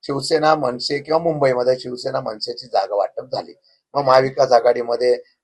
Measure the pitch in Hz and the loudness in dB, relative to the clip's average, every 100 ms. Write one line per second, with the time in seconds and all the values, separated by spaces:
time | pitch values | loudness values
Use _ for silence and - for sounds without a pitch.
0 | - 139 131 160 156 156 131 123 - 143 | -6 -6 0 2 2 2 0 -4 -6 -6
1 | 143 160 170 151 135 123 123 127 127 123 | -2 0 0 2 2 2 0 0 -4 -10
2 | 135 131 127 107 120 120 127 107 98 101 | -6 -6 -6 -8 -10 -10 -4 -2 0 -2
3 | 95 - 127 - - - _ _ _ 139 | -2 -4 -8 -8 -8 -16 _ _ _ -2
4 | 139 131 135 135 131 123 120 120 117 120 | 4 4 4 0 4 4 4 0 -2 0
5 | 123 123 - _ | 0 0 -4 _